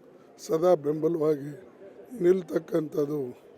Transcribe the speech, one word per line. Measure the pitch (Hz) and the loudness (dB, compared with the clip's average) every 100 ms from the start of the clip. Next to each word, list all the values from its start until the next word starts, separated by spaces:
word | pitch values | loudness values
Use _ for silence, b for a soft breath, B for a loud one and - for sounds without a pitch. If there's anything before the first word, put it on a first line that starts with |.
| B B B - - | B B B -20 -2
ಸದಾ | 160 180 170 143 | 2 4 4 2
ಬೆಂಬಲವಾಗಿ | 156 156 170 151 151 143 139 - - - - - 247 175 | 0 0 0 0 0 -4 -12 -18 -20 -20 -20 -18 0 4
ನಿಲ್ತಕ್ಕಂಥದ್ದು | 190 170 190 160 170 156 151 147 151 127 120 - | 4 2 -6 -2 -4 -2 -2 -2 -2 -6 -10 -20